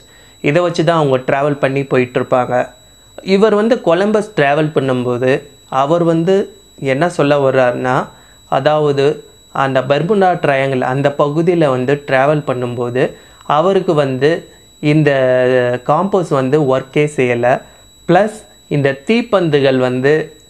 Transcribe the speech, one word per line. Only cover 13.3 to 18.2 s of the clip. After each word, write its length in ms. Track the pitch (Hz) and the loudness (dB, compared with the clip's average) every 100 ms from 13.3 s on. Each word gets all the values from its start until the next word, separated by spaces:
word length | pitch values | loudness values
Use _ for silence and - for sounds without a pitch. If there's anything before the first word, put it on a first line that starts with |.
| - | -18
அவருக்கு 500 | - 151 175 190 180 | -2 0 2 0 0
வந்து 540 | 151 139 127 143 175 - - _ - | 0 0 0 0 0 -6 -20 _ -6
இந்த 300 | 151 151 147 139 127 127 127 127 123 123 - | 0 2 2 2 2 2 2 2 0 -4 -2
காம்பஸ் 420 | 151 190 202 170 | 0 0 -2 0
வந்து 500 | 143 131 151 139 131 | -2 0 0 2 0
ஒர்க்கே 320 | 131 147 147 151 | -2 -2 -2 0
செய்யல. 440 | 123 120 120 135 - - - _ - | 0 0 0 0 -4 -20 -20 _ 0
Plus 300 | 175 | 2